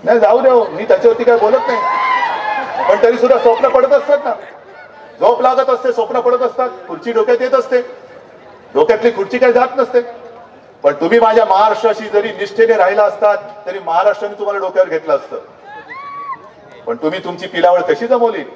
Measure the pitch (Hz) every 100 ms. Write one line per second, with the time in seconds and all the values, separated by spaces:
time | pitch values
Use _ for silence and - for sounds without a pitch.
0 | - 233 208 240 262 247 214 170 226 233
1 | 233 226 233 233 208 254 - 494 508 1047
2 | 1047 1017 932 880 855 - - - - 208
3 | 233 240 247 247 233 226 269 262 277 277
4 | - 285 277 214 - - - - - -
5 | - - 185 240 254 254 269 240 254 233
6 | 220 240 240 240 247 - 254 - - 160
7 | 233 226 226 233 247 262 240 247 240 -
8 | - - - - - - - 135 151 214
9 | 233 226 196 247 254 233 254 262 233 247
10 | 240 - - - - - - - 143 143
11 | 170 233 226 226 208 190 214 208 226 208
12 | 214 208 220 185 202 - 226 214 185 208
13 | 208 - 208 202 - - 180 190 165 165
14 | 208 196 208 202 202 202 185 185 180 160
15 | 160 139 - - - - 807 855 880 1017
16 | 1077 1077 1077 1047 - - - - - -
17 | 156 185 175 170 190 185 175 - - 220
18 | 233 247 233 190 139